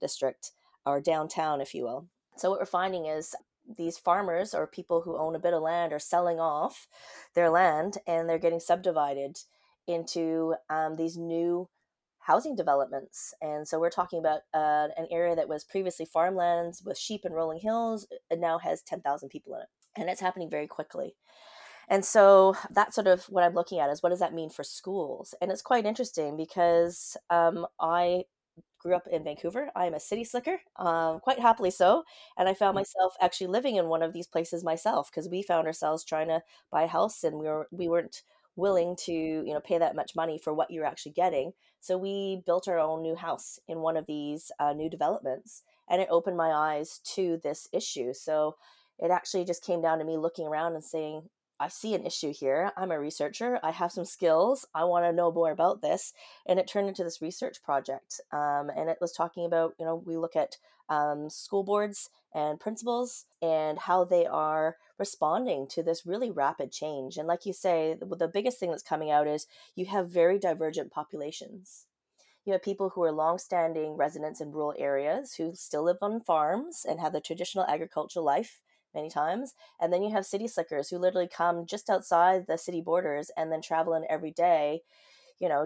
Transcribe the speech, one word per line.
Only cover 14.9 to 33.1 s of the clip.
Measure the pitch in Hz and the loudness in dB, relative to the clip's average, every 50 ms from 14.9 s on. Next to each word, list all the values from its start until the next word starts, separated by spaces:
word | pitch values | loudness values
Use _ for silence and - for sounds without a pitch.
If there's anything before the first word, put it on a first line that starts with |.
| 156 | -2
an | 165 165 - | -4 -2 0
area | 170 170 175 170 170 | 2 2 2 2 2
that | 165 147 131 | 2 0 0
was | 156 151 - | -2 -6 -6
previously | - - 196 190 180 165 - 160 | -4 -4 -2 -2 -2 -4 -6 -6
farmlands | - - 165 170 185 190 185 175 175 170 170 170 170 175 - - | -2 2 2 4 4 4 2 2 2 2 2 0 -2 -6 -10 -10
with | - - | -8 -8
sheep | - - - 214 202 - | -6 -6 -6 -6 -6 -6
and | 175 160 | -4 -2
rolling | 160 165 160 160 170 | -2 -2 -2 -4 -4
hills, | 202 214 226 233 233 226 226 214 190 - - - _ - | -2 0 0 0 0 0 -2 -4 -6 -10 -16 -12 _ -4
it | 170 170 | -2 0
now | 170 170 165 170 | 0 0 0 0
has | 170 165 160 156 - | 0 -2 -4 -4 -4
ten | - - 180 | -8 -8 -4
thousand | - 143 143 143 139 135 | -2 -2 -2 -2 -4 -10
people | - 151 - 139 127 | -14 -14 -14 -12 -12
in | 117 | -12
it. | - - _ _ _ _ - | -12 -14 _ _ _ _ -8
And | 220 175 175 | -6 -4 -4
it's | 180 - | -2 0
happening | 190 185 180 190 170 156 | 0 -2 -2 -2 -6 -4
very | 151 151 147 | -4 -4 -6
quickly. | - - - 151 - - - 139 - - _ _ _ - - - - - - - - - - - - | -6 -8 -10 -10 -8 -8 -8 -8 -8 -10 _ _ _ -20 -20 -20 -20 -20 -20 -20 -20 -20 -10 -2 0
And | 196 196 190 | 2 2 4
so | - - 220 196 196 196 190 190 190 190 - - - | 6 8 10 12 12 12 12 10 10 6 4 -2 0
that's | - 202 214 - - | 2 2 2 2 2
sort | 240 202 | 2 6
of | 196 180 180 - | 6 6 4 4
what | - 196 180 175 | -2 2 4 4
I'm | 175 175 | 4 4
looking | 175 170 - 190 165 | 2 -2 -2 0 0
at, | 143 143 | 0 0
is | 147 151 - | 0 2 2
what | 175 | 2
does | 180 180 | 2 2
that | 190 160 160 | 0 -2 -2
mean | 165 160 156 | -4 -8 -8
for | - - 143 | -8 -10 -10
schools? | - - - - 185 196 196 160 139 127 - - - - - | -10 -10 -10 -8 -6 -4 -4 -4 -4 -6 -8 -10 -12 -8 -4
And | 180 180 | -4 -4
it's | 185 - - | -4 -2 0
quite | - 262 240 214 | 2 2 2 2
interesting | 208 226 - 247 - - 165 151 143 151 | 0 -2 -2 -4 -4 -4 -4 -4 -4 -4
because, | 156 160 156 - 180 175 170 170 170 170 170 175 - - - - - - - | -6 -6 -4 0 4 4 6 6 6 4 4 0 -4 -4 -6 -6 -6 -2 2
um, | 175 170 170 165 170 170 170 - _ - | 4 4 4 4 2 0 -4 -6 _ -2
I | - 160 170 175 175 175 180 180 185 _ _ _ _ _ _ - - _ _ | -2 0 2 2 2 2 2 0 -2 _ _ _ _ _ _ -20 -20 _ _
grew | _ - 175 180 | _ -2 0 0
up | 175 - | 0 0
in | - 170 160 151 | -2 -4 -4 -2
Vancouver. | 151 147 - - 185 190 247 294 277 - | -4 -6 -6 -6 -4 -4 -4 -6 -4 -2
I | - 180 | -2 0
am | 175 160 | 0 -2
a | 156 | -4
city | - - 208 233 233 | -6 -4 -4 -4 -4
slicker, | - - 247 247 311 381 370 - _ _ | -4 -4 -4 -2 -2 -4 -4 -6 _ _
um, | - 185 175 165 165 165 160 160 - | -4 0 0 2 2 2 0 -2 -2
quite | - 254 269 247 | 0 0 2 4
happily | 240 233 226 - 208 185 | 6 6 6 6 4 0
so. | 185 - 180 180 226 330 320 - - - - - - | 4 6 6 8 6 6 4 -4 -14 -20 -20 -8 -2
And | - 185 | 0 2
I | 190 190 | 2 4
found | - 208 196 185 | 4 4 4 4
myself | 190 202 - - 190 185 185 | 2 -2 -2 2 2 2 2